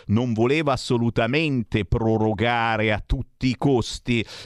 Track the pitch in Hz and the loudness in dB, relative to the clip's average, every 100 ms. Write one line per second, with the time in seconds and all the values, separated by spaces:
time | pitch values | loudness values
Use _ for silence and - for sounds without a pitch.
0 | - 104 127 110 120 156 147 127 - 120 | -2 0 0 0 2 2 0 -2 0 0
1 | 117 120 117 143 160 131 110 110 98 117 | 0 0 0 0 0 -2 -2 -2 0 0
2 | 113 110 110 107 117 120 113 110 110 104 | 0 2 0 0 0 2 0 0 0 -2
3 | - 135 - _ 135 117 143 127 110 - | -2 -4 -4 _ -2 0 2 2 0 -6
4 | - 117 101 - | -2 -2 -2 -10